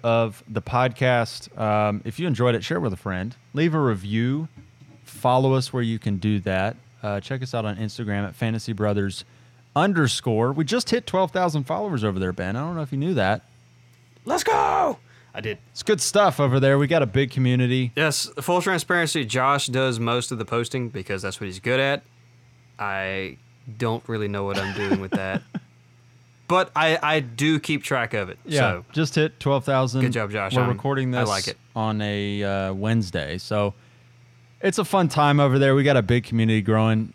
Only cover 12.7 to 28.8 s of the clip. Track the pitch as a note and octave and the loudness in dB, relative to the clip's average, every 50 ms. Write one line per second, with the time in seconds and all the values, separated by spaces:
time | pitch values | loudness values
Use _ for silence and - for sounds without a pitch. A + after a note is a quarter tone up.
12.7 | F3+ E3 D3+ C3 C#3 C3+ D3 F3+ F#3 B2+ F#2+ F#2+ G#2+ - _ _ _ - _ _ | -6 -6 -6 -6 -4 -4 -2 -2 0 2 2 2 0 0 _ _ _ -20 _ _
13.7 | _ _ _ _ _ _ _ _ _ _ - A#3 D#4 - - A4+ A4 - - - | _ _ _ _ _ _ _ _ _ _ -6 -4 -2 -2 0 2 2 2 2 2
14.7 | - - F4+ D4+ A3+ - _ - - - - _ - - G#2 A2 G#2 - - - | 2 2 2 0 -2 -4 _ -20 -20 -20 -20 _ -12 -8 -6 -6 -6 -8 -12 -20
15.7 | - - - - G#3+ D#3+ - - - G#3 G3+ F#3 - - C#3+ C3 B2+ C#3 C3 C3+ | -14 -10 0 0 0 2 0 2 4 4 4 4 4 4 2 4 4 4 4 6
16.7 | C#3 C#3 D3 C3+ E3 E3 C#3 G#2+ F#2+ C3+ C#3 B2+ - C3+ B2+ B2+ B2 B2+ B2+ A#2+ | 4 4 4 4 4 2 2 2 2 0 0 0 0 0 2 2 4 4 2 2
17.7 | B2+ C3 B2+ A#2 - C#3 D#3+ D3+ C#3 - - - - D3 - - F3 F3+ F3 G3 | 2 0 0 -2 0 0 0 2 2 -2 -4 -6 -8 -8 -2 0 0 2 2 2
18.7 | F#3 E3 - - F3+ F3 E3 D3+ - D#3+ C3 G#2+ A2 C3 B2+ C#3 C#3+ C3+ - - | 0 0 0 0 0 2 2 0 0 -2 -2 -2 0 2 2 4 2 2 0 -2
19.7 | B2 C3 C3 C3 A#2+ A2+ A#2 A#2 A#2+ B2 A#2+ - B2+ A2 G#2+ - A2+ A#2 A#2 - | 0 0 0 0 0 0 -2 0 0 0 -2 -4 -6 -8 -6 -4 -2 -2 -2 -2
20.7 | - C3 B2 A2+ B2+ G2+ F#2+ - G2+ F#2+ F2+ F#2+ F#2 - A2 F#2+ F2+ F#2+ - A#2+ | -4 -6 -6 -6 -8 -10 -8 -6 -6 -6 -6 -6 -8 -6 -8 -10 -10 -6 -2 -2
21.7 | B2+ B2+ C3+ C#3 C#3+ - - _ _ _ _ _ _ _ _ _ _ _ _ _ | 0 2 2 0 0 -2 -6 _ _ _ _ _ _ _ _ _ _ _ _ _
22.7 | _ - G#2 G2+ G2 G2 F#2+ F#2+ F#2+ F#2+ F#2+ - - - _ _ _ _ - B2 | _ -10 -8 -6 -4 -4 -4 -4 -6 -6 -8 -8 -10 -14 _ _ _ _ -18 -18
23.7 | G#2+ A2 A#2+ A2+ A2+ A#2 - - A2+ G#2+ G#2+ G2+ G2+ G2+ G2 G2 G2 G2 G2 G2 | -10 -4 -4 -2 -2 -4 -4 -6 -6 -4 -4 -4 -4 -4 -4 -4 -4 -4 -4 -4
24.7 | F#2+ G2+ G#2 G2 G2 F#2+ F#2+ F#2+ - G2 F#2+ F#2 F#2+ - - - - - - _ | -4 -4 -2 -2 -2 -2 -2 -4 -6 -4 -2 -2 -4 -4 -6 -8 -14 -14 -14 _
25.7 | _ _ _ _ _ _ _ _ _ _ _ _ _ _ _ - E3+ F#3 F3+ - | _ _ _ _ _ _ _ _ _ _ _ _ _ _ _ 0 0 0 0 0
26.7 | - D3 D#3+ D#3+ D#3 E3 - D3+ D#3 D#3 C3+ A#2+ A#2 A#2 C#3+ D#3 D#3+ C#3+ - - | 0 0 2 2 2 2 2 0 0 0 0 -4 -4 -2 0 2 2 0 0 -2
27.7 | D#3 C#3 - - C#3+ B2+ A#2 A2 - G#2+ F#2+ F2+ - - - - D3+ C#3+ B2+ A2 | -4 -4 -2 -2 -2 -2 -2 -2 -2 -4 -4 -4 -8 -14 -10 -4 0 2 2 2
28.7 | F#2 F2 | 0 -2